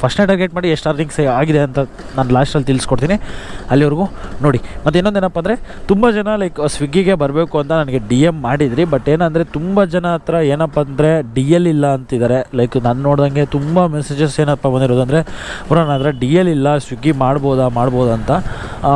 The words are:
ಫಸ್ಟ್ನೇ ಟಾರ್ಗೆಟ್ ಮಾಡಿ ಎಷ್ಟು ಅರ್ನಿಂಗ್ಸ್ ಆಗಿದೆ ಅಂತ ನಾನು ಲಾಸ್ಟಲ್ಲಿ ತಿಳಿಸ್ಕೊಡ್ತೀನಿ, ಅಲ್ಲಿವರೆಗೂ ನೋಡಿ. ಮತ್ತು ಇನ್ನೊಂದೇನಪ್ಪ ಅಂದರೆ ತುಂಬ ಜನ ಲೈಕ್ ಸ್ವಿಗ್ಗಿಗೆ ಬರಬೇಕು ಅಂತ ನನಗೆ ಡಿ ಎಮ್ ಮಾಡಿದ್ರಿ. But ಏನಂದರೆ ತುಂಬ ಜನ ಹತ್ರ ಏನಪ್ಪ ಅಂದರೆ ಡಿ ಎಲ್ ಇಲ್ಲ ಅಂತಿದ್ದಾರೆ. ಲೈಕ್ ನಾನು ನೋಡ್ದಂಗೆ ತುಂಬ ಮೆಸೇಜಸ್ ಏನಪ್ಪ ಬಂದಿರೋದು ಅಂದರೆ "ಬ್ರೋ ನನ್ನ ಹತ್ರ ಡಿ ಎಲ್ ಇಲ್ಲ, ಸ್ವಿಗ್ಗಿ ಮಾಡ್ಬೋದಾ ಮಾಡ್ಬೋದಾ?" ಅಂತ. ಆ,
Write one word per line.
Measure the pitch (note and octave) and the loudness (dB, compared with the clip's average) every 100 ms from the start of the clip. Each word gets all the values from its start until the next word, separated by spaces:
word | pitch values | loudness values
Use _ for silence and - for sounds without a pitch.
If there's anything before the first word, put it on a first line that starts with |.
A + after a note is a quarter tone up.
ಫಸ್ಟ್ನೇ | B2 - G3 | 0 2 2
ಟಾರ್ಗೆಟ್ | F#3+ F3+ E3+ | 2 0 -2
ಮಾಡಿ | F3+ | 0
ಎಷ್ಟು | D#3 D#3 | 0 0
ಅರ್ನಿಂಗ್ಸ್ | D3+ D#3 - C#3 B2 | -2 -2 -2 0 2
ಆಗಿದೆ | D#3 D3+ C#3+ | 2 2 2
ಅಂತ | C3+ C3+ - - - | 0 -4 -6 -8 -2
ನಾನು | B2 B2+ | 2 2
ಲಾಸ್ಟಲ್ಲಿ | C#3 D3+ C3+ | 2 0 0
ತಿಳಿಸ್ಕೊಡ್ತೀನಿ, | C3 - B2 D3 G#3 - - - - - | 0 0 0 0 0 -4 -10 -12 -10 0
ಅಲ್ಲಿವರೆಗೂ | C3+ D3 D3+ G3 - - - | 2 2 0 -4 -6 -10 -2
ನೋಡಿ. | C#3+ B2+ - - | 0 0 -4 -6
ಮತ್ತು | D3+ E3 | 0 2
ಇನ್ನೊಂದೇನಪ್ಪ | G3+ G3+ F#3 E3+ | 2 0 -2 -2
ಅಂದರೆ | F3+ B3 - - - | -2 -4 -6 -6 0
ತುಂಬ | G3 A#3+ G#3+ | 2 4 2
ಜನ | G#3 G#3+ | -2 -2
ಲೈಕ್ | F#3 D3+ D3 - | -4 -2 -4 -2
ಸ್ವಿಗ್ಗಿಗೆ | C#3+ F3 F#3 F3+ | -2 0 2 2
ಬರಬೇಕು | C#3+ D3 E3 D3+ | 0 0 0 -2
ಅಂತ | C#3+ D#3+ | 0 0
ನನಗೆ | C#3 B2+ G#2 | 0 -2 0
ಡಿ | B2 E3 | 2 2
ಎಮ್ | D#3+ A#2+ | 2 -2
ಮಾಡಿದ್ರಿ. | C#3+ C#3 B2 E3+ | 0 0 0 0
But | C3+ C#3+ | 0 0
ಏನಂದರೆ | D#3 E3+ D#3+ E3+ D3+ | 0 2 0 -2 -4
ತುಂಬ | F3 G3+ F#3 | -2 0 2
ಜನ | F3 F3 E3 | 0 -2 -4
ಹತ್ರ | - E3 D3 | -2 0 2
ಏನಪ್ಪ | D3 D#3 D3 C#3 | 0 0 -2 -2
ಅಂದರೆ | C3 D#3 D#3+ A#2+ A#2+ | 0 2 2 0 -2
ಡಿ | C3+ E3+ | 2 2
ಎಲ್ | F3 | 4
ಇಲ್ಲ | D3+ C#3+ C3+ | 2 2 0
ಅಂತಿದ್ದಾರೆ. | B2+ B2 A#2+ B2+ - B2 | -2 -2 0 0 -2 -2
ಲೈಕ್ | A#2+ C3 A#2+ | 0 0 0
ನಾನು | B2 C#3 | 0 0
ನೋಡ್ದಂಗೆ | C#3+ C#3+ C#3+ C#3+ C#3+ | 2 2 0 -2 -2
ತುಂಬ | D3 F3+ F3 D3+ | 0 2 2 -2
ಮೆಸೇಜಸ್ | C#3 C#3 D3+ C#3+ | -4 -2 -2 0
ಏನಪ್ಪ | D3 C#3 C#3 B2+ | 0 0 0 0
ಬಂದಿರೋದು | C3 B2 B2+ | 2 2 2
ಅಂದರೆ | D#3 D#3 - - - - | 0 -2 -8 -12 -8 0
"ಬ್ರೋ | E3 | 2
ನನ್ನ | D3+ C3+ | 2 0
ಹತ್ರ | D3 B2+ | 0 -2
ಡಿ | B2 E3+ | 2 2
ಎಲ್ | F3+ D3+ | 2 2
ಇಲ್ಲ, | C#3 D3 - | 2 0 -2
ಸ್ವಿಗ್ಗಿ | A#2 D3 C3+ | -4 -2 2
ಮಾಡ್ಬೋದಾ | C3 C#3+ C#3 C3 B2+ A#2+ | 2 2 0 2 0 2
ಮಾಡ್ಬೋದಾ?" | B2+ B2+ B2 A2+ | 0 2 0 0
ಅಂತ. | A2 E3+ F#3 - - - | 0 -2 -2 -6 -10 -4
ಆ, | C#3+ | 0